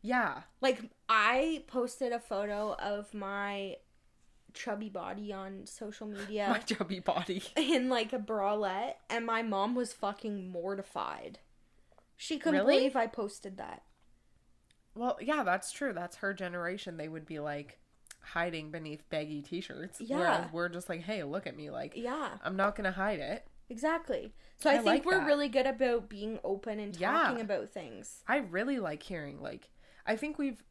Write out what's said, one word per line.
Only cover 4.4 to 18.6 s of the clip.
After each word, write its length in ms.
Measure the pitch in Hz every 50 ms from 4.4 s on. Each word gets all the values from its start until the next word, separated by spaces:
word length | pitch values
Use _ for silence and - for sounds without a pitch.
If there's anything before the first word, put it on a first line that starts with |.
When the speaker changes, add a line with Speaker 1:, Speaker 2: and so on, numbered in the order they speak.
| _ - -
Speaker 2:
chubby 360 | - - 247 208 208 220 214
body 420 | 196 185 170 190 190 202 208 208 202
on 320 | 190 190 190 196 190 196
social 420 | 202 - - 226 208 208 - 220
media 400 | 214 208 196 202 202 214 208 202
Speaker 1:
<laughs> 20 | 196
My 100 | 196 214
chubby 400 | - - 226 - 202 165 190 180
body. 440 | - - - 170 180 - 185 185 - - -
Speaker 2:
in, 320 | - 311 254 330 320 247 254
like, 220 | 254 233 226 214 -
a 60 | 247
bralette, 760 | 208 208 220 208 196 202 208 214 208 190 185 196 233 269 - - - _
and 160 | - 233 226
my 180 | 233 226 226 226
mom 320 | 226 202 196 196 226 247
was 180 | 247 247 220 -
fucking 560 | - - 202 208 - - 220 208 202 185 185
mortified. 920 | 185 175 170 190 196 196 196 - - - 90 65 76 - - - - - - _ - _ _ _ _ - - _ - - _ _ _
She 220 | _ - - 330 285
couldn't 220 | - 330 302 -
Speaker 1:
Really? 160 | 202 254 285
Speaker 2:
believe 180 | 269 262 269 262
I 120 | 262 226
posted 500 | 220 - - 208 202 - - - 196 190
that. 260 | 196 - 87 - - - _ _ _ _ - - _ _ _ _ _ _ _ _ _ _ _ _ _ _ _ -
Speaker 1:
Well, 220 | 214 240 247 - -
yeah, 220 | 214 240 302 302 240
that's 280 | 185 180 190 - -
true. 200 | - - 285 269 202
That's 240 | 175 175 175 -
her 160 | - - 196 196
generation. 600 | 175 190 180 175 180 170 170 185 180 - 190 170
They 120 | 160 151 160
would 160 | 160 160 156
be, 140 | - 165 151
like, 400 | 147 151 143 147 147 - - _ - _ _ _ _ - - _
hiding 500 | - - - 175 170 180 165 160